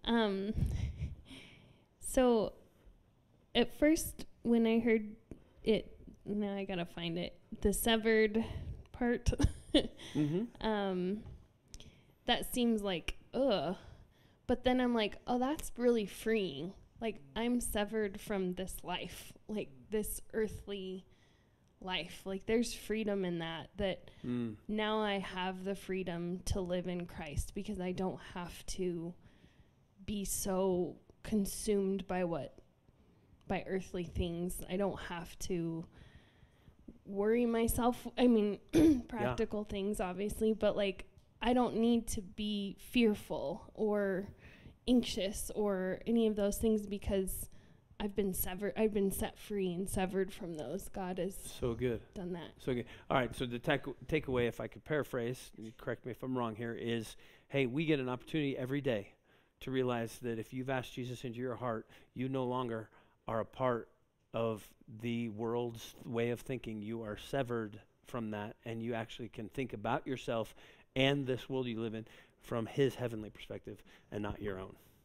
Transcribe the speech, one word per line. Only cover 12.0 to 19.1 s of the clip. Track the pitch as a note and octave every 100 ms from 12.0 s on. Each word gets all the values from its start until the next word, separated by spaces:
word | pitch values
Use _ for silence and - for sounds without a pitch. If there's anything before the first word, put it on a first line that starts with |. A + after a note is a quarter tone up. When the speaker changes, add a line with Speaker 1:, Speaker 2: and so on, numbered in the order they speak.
| - _
Speaker 1:
that | - A#3 G3+
seems | - A#3 A3
like, | G3 E3+ - - -
ugh. | - C4+ F#3+ D3 G3 - - - _ - _ -
But | B3
then | B3+ B3+
I'm | B3
like, | A#3 G#3 - -
"Oh, | B3
that's | B3+ D#4 - -
really | A#3+ A#3 G3
freeing. | - A3 A3 F#3 C#3 E3+ - - -
Like, | A3+ - - G#3
I'm | A#3 B3
severed | A#3 G#3+ G#3 A3 G#3 G3+
from | - G3+ F#3
this | F3+ F#3 -
life, | D#3+ F3+ -